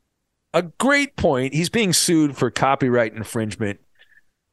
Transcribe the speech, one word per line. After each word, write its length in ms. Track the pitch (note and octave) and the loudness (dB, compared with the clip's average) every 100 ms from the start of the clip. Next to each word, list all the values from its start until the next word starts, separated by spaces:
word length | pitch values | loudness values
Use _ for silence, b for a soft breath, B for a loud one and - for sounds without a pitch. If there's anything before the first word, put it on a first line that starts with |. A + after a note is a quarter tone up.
| _ _ _ _ _ E3 | _ _ _ _ _ -4
A 80 | |
great 520 | F3 - B3+ C#4+ C#4 - | -4 -2 0 2 0 -2
point. 360 | F3 B2+ C3 | 0 0 0
He's 160 | C#3+ E3+ | -2 -2
being 240 | A3+ G3+ | 0 0
sued 420 | D#3 - E3 D3+ C3 | 0 2 2 2 0
for 140 | B2 | -2
copyright 640 | - C3+ C#3 B2+ A#2+ A2+ | 0 0 2 2 2 0
infringement. 640 | A2 G#2 A#2 A2 G2+ G#2 G2 _ _ b b b _ _ | -4 -8 -4 -4 -4 -6 -6 _ _ b b b _ _